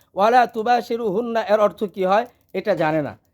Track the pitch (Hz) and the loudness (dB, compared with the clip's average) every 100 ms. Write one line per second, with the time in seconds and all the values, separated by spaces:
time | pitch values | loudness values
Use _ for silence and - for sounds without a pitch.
0 | _ 175 214 247 240 226 226 240 233 233 | _ 0 4 4 2 0 0 0 -2 -4
1 | 220 190 233 226 190 214 208 - 208 196 | -2 -2 -2 -2 0 2 2 -2 -8 -2
2 | 185 208 247 _ _ 190 202 170 156 156 | 0 0 -2 _ _ -6 -2 0 0 0
3 | 127 - _ | -4 -10 _